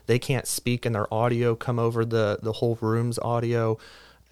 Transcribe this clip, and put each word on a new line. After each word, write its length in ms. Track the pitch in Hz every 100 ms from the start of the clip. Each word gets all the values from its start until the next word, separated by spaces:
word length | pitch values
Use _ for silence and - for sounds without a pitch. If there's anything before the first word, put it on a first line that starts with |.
| -
they 120 | 123
can't 280 | - 127 -
speak 380 | - 120 120 117
and 80 |
their 180 | 107 104
audio 420 | 110 120 120 120
come 240 | 113 - 120
over 260 | 117 117
the, 340 | 117 113 104 98
the 100 | 110
whole 260 | 110 120 117
room's 380 | 110 113 117 117
audio. 600 | 117 120 117 117 113 110 - - - - -